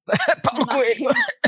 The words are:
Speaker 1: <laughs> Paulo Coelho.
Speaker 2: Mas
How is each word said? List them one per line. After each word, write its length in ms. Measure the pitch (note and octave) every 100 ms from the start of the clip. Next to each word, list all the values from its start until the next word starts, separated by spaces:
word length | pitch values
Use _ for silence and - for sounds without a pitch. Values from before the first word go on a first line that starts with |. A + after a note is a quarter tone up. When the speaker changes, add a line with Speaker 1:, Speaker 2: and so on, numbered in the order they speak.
| -
Speaker 1:
<laughs> 360 | - F#5 D5+
Paulo 240 | - - -
Coelho. 380 | - A#3+ G#3+ B3+
Speaker 2:
Mas 200 | A#5+ A5+ -